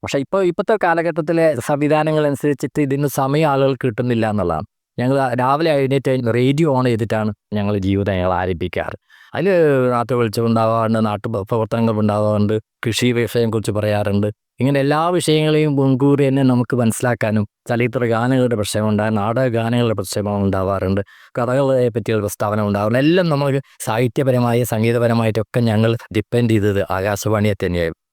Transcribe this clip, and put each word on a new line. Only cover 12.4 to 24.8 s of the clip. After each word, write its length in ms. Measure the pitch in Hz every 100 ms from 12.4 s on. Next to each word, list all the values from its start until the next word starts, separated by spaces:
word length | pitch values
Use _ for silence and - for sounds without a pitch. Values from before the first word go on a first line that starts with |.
| 104 110 _ _
കൃഷി 240 | 123 107 123 120
വിഷയം 320 | 110 120 117
കുറിച്ച് 200 | 110 104 104
പറയാറുണ്ട്. 500 | 107 104 104 101 104 - _ _
ഇങ്ങനെ 160 | 127 143
എല്ലാ 160 | 139 147 165 180
വിഷയങ്ങളെയും 560 | 156 156 156 151 151 139
മുൻകൂർ 400 | 135 127 139 143 139
തന്നെ 160 | 135 131
നമുക്ക് 240 | 123 120 123
മനസ്സിലാക്കാനും 600 | 113 - 127 117 113 107 104 _ -
ചലച്ചിത്ര 360 | 120 120 127 120
ഗാനങ്ങളുടെ 420 | 113 123 131 123 117
പ്രശ്നം 260 | 101 107 107
ഉണ്ടാകും, 240 | 104 107 110
നാടക 280 | 101 117 131 113
ഗാനങ്ങളുടെ 380 | 113 123 120 107
പ്രശ്നം 300 | 95 - 101 101 98
ഉണ്ടാവാറുണ്ട്, 560 | 95 95 98 95 98 98 - - -
കഥകളെ 380 | 120 127 135 131 123 113
പറ്റിയുള്ള 280 | 107 110 101
പ്രസ്താവന 360 | - 107 107 104
ഉണ്ടാവാറുണ്ട്. 320 | 101 107 120
എല്ലാം 240 | 147 180 175
നമുക്ക് 280 | 143 143 135 - _ -
സാഹിത്യപരമായി 760 | 113 127 139 135 123 120 120 123
സംഗീതപരമായിട്ടൊക്കെ 880 | 113